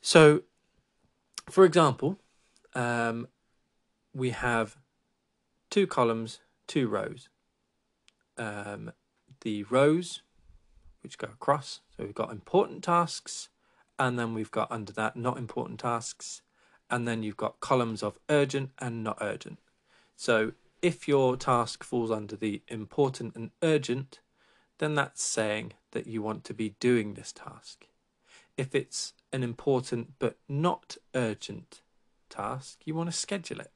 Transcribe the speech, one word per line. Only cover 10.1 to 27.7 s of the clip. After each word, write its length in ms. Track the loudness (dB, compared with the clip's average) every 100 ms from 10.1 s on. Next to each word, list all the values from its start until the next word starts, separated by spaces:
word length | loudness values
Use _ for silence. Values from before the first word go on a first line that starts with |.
| -12 _ _ _ -20 _ _ -20 -20
which 140 | -18 -12
go 100 | -12
across, 540 | -6 0 0 0 -16 _ -12
so 60 |
we've 100 | -10
got 200 | -6 -8
important 500 | -8 0 2 2 -4
tasks, 680 | 0 2 0 -4 -12 -14 -14 _ _ _ _ -2
and 220 | -2 0
then 160 | -4
we've 160 | -4 -4
got 220 | -4 -4
under 200 | -6 -8
that 200 | -4 -4
not 240 | -2 -4 -4
important 400 | -6 -8 -8 -6
tasks, 640 | -4 -4 -6 -14 -16 -16 _ _ _ _ _
and 200 | -4 -2
then 160 | -4
you've 120 | -6 -4
got 220 | -6 -6
columns 420 | 0 2 2 -2
of 160 | -6 -8 _
urgent 420 | 2 2 -2 -6 -8
and 240 | -8 -6
not 160 | -6 -4
urgent. 380 | -6 -6 -10 -18 _ _ _ _ _
So 380 | _ 0 2 2 -4 _ _
if 280 | -2 -2 2
your 280 | 4 4 2
task 460 | 2 2 2 -6
falls 300 | -4 -2 0
under 240 | -2 -4 -4
the 260 | -4 -4 -8
important 680 | -10 -8 0 0 0 -10
and 160 | -10 -14 _
urgent, 600 | 2 2 0 -6 -6 -18 _ _ _ _ _ _
then 160 | -2
that's 260 | 0 -2 -4
saying 520 | -4 -2 -2 -2 -6 -16 _
that 160 | -10 -6
you 160 | -6
want 220 | -6 -8
to 100 | -10
be 220 | -6 -6 -2
doing 360 | 2 2 0
this 180 | -8 -16
task. 560 | -18 -18 -20 -20